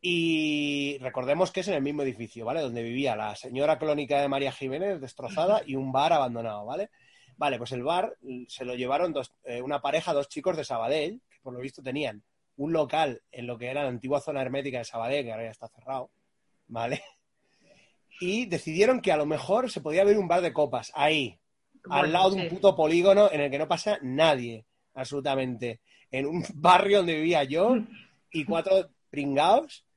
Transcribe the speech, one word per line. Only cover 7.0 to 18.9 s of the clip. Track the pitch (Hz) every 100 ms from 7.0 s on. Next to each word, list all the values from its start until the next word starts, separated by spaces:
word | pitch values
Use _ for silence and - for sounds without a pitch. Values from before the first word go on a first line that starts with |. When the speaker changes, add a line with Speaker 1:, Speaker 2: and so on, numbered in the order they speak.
| _ _ _ _
Speaker 1:
Vale, | 147 123
pues | 117
el | 127
bar, | 127 175 196 -
mm, | 131 127 123
se | -
lo | 123 123
llevaron | 123 139 175
dos, | 143 127 _
eh, | 127 120
una | 127 143
pareja, | 139 151 160
dos | 147 143
chicos | - 143 160
de |
Sabadell, | 143 120 117 151 151 233 _
que | _
por | 131
lo | 123
visto | 131 -
tenían | 131 135 139 104 _ _ _ -
un | 147
local | 160 147 151 156 117 _
en | - 123
lo | 117
que | 123
era | 135
la | 143
antigua | 123 131 143
zona | 139 143
hermética | 127 135 139 123
de |
Sabadell, | 113 117 117 143
que | 123
ahora | 110
ya | 113
está | 107 113
cerrado, | _ 110 135 131 _ _ _ _ _ _
¿vale? | 117 117 139 - _ _ _ _ _ _ _ _ _ _ -
Y | 180 208 240
decidieron | 170 - 160 214